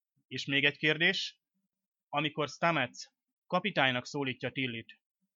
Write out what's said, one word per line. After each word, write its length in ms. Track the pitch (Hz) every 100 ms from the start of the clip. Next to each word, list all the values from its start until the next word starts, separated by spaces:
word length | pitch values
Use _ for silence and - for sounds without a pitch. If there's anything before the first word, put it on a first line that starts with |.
| _ _ -
És 180 | 127 -
még 180 | 139 143
egy 120 | 139
kérdés. 640 | 156 151 175 190 - - _ _ _ _ _ _ -
Amikor 400 | 147 151 147 143
Stamets 480 | - 170 160 123 - - _ _ _ -
kapitánynak 580 | 180 202 156 135 123 -
szólítja 460 | 147 139 123 127
Tillit, 480 | 127 131 113 113 - _ _ _